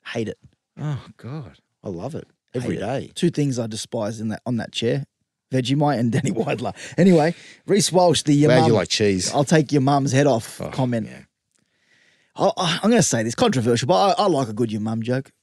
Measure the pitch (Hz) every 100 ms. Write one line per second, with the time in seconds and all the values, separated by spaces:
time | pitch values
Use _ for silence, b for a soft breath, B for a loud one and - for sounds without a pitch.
0 | - 117 107 - - _ _ - 151 135
1 | - - 113 151 127 - _ _ 104 85
2 | 120 135 - _ _ - - 87 101 135
3 | - - 175 - 143 123 113 107 - 120
4 | 104 110 110 107 - 120 - - 113 139
5 | 139 _ _ _ _ 131 120 143 147 127
6 | 120 127 - 104 113 107 117 - B B
7 | 185 170 151 175 B B - 196 160 170
8 | 180 143 - 143 147 127 120 110 87 -
9 | 104 95 87 135 147 160 135 143 131 139
10 | 135 131 160 113 - - - - 127 120
11 | 104 - - _ _ _ _ _ _ _
12 | _ _ _ - 190 196 180 170 196 240
13 | - 120 113 - 247 131 113 117 123 185
14 | 196 165 202 147 123 107 117 107 107 113
15 | 113 127 139 _